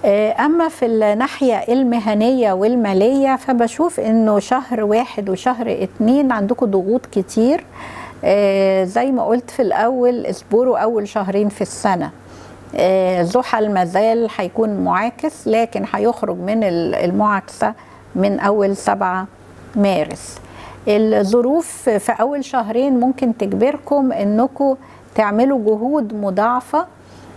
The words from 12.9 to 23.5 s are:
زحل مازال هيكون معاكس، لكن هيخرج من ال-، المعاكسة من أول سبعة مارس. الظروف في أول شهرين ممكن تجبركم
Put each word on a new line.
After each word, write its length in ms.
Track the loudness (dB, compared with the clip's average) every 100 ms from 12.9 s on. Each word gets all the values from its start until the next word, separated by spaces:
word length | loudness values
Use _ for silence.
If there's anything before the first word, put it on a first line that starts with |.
| 2 2 0
زحل 500 | 0 0 -2 -2 0
مازال 540 | 0 0 2 2 2 -2 -4
هيكون 460 | -6 -2 -2 -2
معاكس، 640 | 0 0 -2 -4 -8 -6 -2
لكن 380 | 0 0 -4 -6
هيخرج 440 | -2 -2 -2 -6 -4
من 260 | -2 0
ال-، 320 | 0 0 -2 0
المعاكسة 800 | 0 0 0 0 -4 -4 -4 -4 -20 -20 -8 -2
من 240 | 0 0
أول 380 | 0 2 2 0
سبعة 500 | -2 0 -2 -4 -6 -14 -20 -20 -6 0
مارس. 640 | 2 2 -2 -8 -14 -18 -20 -20 -20 -8 0
الظروف 1000 | 2 4 2 2 2 2 0 -2 -4 -2
في 220 | 0 -2
أول 340 | -2 -2 -2 -4
شهرين 540 | -4 -2 -2 2 2
ممكن 380 | 0 0 -2 -2
تجبركم 720 | -2